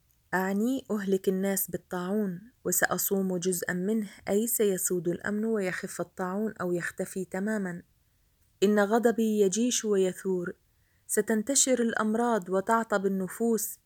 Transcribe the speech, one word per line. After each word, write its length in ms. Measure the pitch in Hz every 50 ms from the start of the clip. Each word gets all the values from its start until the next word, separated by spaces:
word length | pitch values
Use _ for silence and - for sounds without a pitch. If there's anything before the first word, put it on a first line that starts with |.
| _ _ _ _ _ _ -
أعني 520 | 180 190 190 202 202 220 247 269 262 - -
أهلك 380 | 208 214 196 196 196 190 - 202
الناس 420 | 190 190 190 196 196 190 - -
بالطاعون، 720 | - 175 - _ - 180 180 185 202 214 214 196 175 180 214 240 _ _ -
وسأصوم 720 | 180 175 - - - - 175 - - 202 196 190 190 185
جزءا 360 | 175 170 185 185 175 - - 180
منه، 360 | 180 180 202 226 226 208 196 - - - -
أي 180 | 196 208 226
سيسود 600 | 233 - - 220 202 185 180 - - 185 180 165
الأمن 380 | 175 175 - - - 208 214 214
ويخف 560 | 226 226 208 190 180 180 - - 180 - -
الطاعون 520 | 170 - _ - 185 180 185 202 220 214 - -
أو 100 | 180 180
يختفي 540 | 175 175 165 - - - 185 - - 190 185
تماما. 580 | - - 190 196 214 220 214 196 180 175 180 - _ _ _ _ _ _ _ _ _ _ _ _ _ _ _ 190
إن 160 | 202 208 208
غضبي 640 | 202 196 220 240 214 240 220 - 226 220 214 208
يجيش 440 | 202 190 180 214 240 247 233 - -
ويثور، 680 | 214 202 190 190 185 185 - - 190 185 180 175 - - - _ _ _ _ _ _ _ _ _
ستنتشر 760 | - - 220 208 - 226 214 214 - 277 262 - 269 254 240
الأمراض 680 | 233 233 - - - 214 214 220 240 240 233 208 180 180
وتعطب 560 | 185 190 196 - 226 226 226 - 208 202 196
النفوس، 720 | 196 196 190 190 180 - - 226 233 226 202 - - - - _